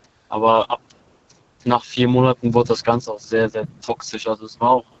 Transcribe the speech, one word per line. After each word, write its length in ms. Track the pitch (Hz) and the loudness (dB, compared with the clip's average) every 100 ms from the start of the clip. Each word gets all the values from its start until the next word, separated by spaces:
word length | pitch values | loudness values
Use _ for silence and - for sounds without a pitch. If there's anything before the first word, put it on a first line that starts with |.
| _ _ - | _ _ -10
Aber 400 | 110 113 113 104 | 0 2 2 2
ab, 120 | - _ _ _ _ _ _ _ _ | -6 _ _ _ _ _ _ _ _
nach 200 | 123 123 | -2 -2
vier 240 | - - 123 | -2 -2 2
Monaten 440 | 127 127 123 120 | 4 2 2 0
wurde 180 | 117 120 | 0 0
das 120 | 113 | 0
Ganze 300 | - 117 117 | 0 -2 -4
auch 80 | 107 | -10
sehr, 280 | - 113 110 | -4 0 0
sehr 200 | 110 107 - - | -2 -8 -10 -10
toxisch. 400 | 120 - 110 113 | -10 -10 -8 -6
Also 200 | 107 107 | -6 -8
es 120 | - | -2
war 100 | 117 | 2
auch 140 | 127 - _ | 2 0 _